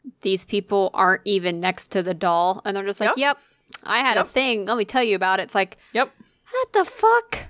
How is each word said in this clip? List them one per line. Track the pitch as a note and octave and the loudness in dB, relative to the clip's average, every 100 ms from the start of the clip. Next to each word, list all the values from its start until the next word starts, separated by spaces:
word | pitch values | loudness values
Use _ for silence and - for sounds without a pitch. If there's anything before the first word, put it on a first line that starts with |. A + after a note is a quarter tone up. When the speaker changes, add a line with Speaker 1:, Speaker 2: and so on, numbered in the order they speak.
| C4+ - | -20 -8
Speaker 1:
these | - F#3+ - | -2 -2 -2
people | G3+ F#3+ G3+ F#3+ - | -4 0 0 2 2
aren't | F#3 F#3 - | 2 2 0
even | G3 F3+ E3+ | -2 0 -2
next | F3+ F3+ - | -2 -4 -4
to | G3 | -4
the | F3+ E3+ | -4 -2
doll. | F3+ E3+ F3+ F#3+ G#3 | 0 2 2 0 -4
And | G3 | -6
they're | G3 | -4
just | G3+ | -2
like, | G#3+ | 0
Speaker 2:
Yep. | B3+ | 0
Speaker 1:
"Yep, | C#4 C#4 _ _ _ - | 0 -2 _ _ _ -10
I | - A3 | -4 0
had | C4 A3 | 2 0
Speaker 2:
Yep. | - | 0
Speaker 1:
a | |
thing. | - C4 A3 G3 | 0 0 0 -2
Let | A#3 | -2
me | G3+ | 0
tell | C4 | 0
you | A#3+ F#3+ | 2 2
about | F#3 F#3+ | 0 0
it." | |
It's | F#3 G#3 | -2 -2
like, | F#3+ - _ | -2 -6 _
Speaker 2:
Yep. | A3 C4 - - _ _ | -2 -2 -6 -20 _ _
Speaker 1:
what | B4+ C5 | -6 0
the | G#4+ F4 | 0 0
fuck? | - A4 A#4 A4+ - - | 2 4 4 2 -8 -12